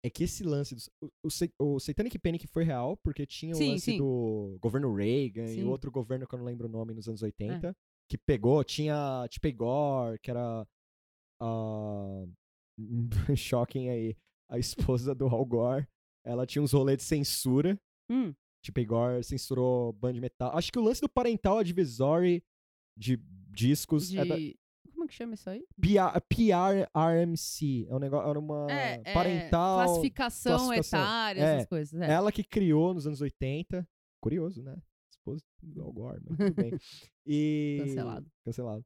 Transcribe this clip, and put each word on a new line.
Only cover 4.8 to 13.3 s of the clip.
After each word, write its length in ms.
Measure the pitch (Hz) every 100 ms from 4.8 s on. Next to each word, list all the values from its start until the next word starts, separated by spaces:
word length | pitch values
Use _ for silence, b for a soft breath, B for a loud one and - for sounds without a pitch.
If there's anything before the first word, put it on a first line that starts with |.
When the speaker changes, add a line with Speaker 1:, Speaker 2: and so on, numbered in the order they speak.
| 139
Speaker 1:
Reagan 500 | 101 104 131 131 104
e 120 | 113 113
Speaker 2:
Sim. 80 |
Speaker 1:
outro 260 | 117 131 135
governo 360 | 127 113 131 127
que 80 |
eu 40 | 123
não 80 | 123
lembro 200 | 120 117
o 20 |
nome 240 | 113 113
nos 120 | 110 110
anos 160 | 107
oitenta, 460 | 107 - 107 156 170
Speaker 2:
É. 60 | - _ _ _
Speaker 1:
que 80 | -
pegou, 480 | - 127 113 147
tinha 300 | 135 - 151 147 143 131
a 40 | 120
Tipper 260 | - 156
Gore, 640 | 117 117 139 143 135 117 110
que 80 | -
era 360 | 120 120 113 104 _ _ _ _ _ _ _
a, 840 | 117 113 110 107 107 101 98 95 90 90 _ _ _ -
<laughs> 580 | 110 120 117 107 -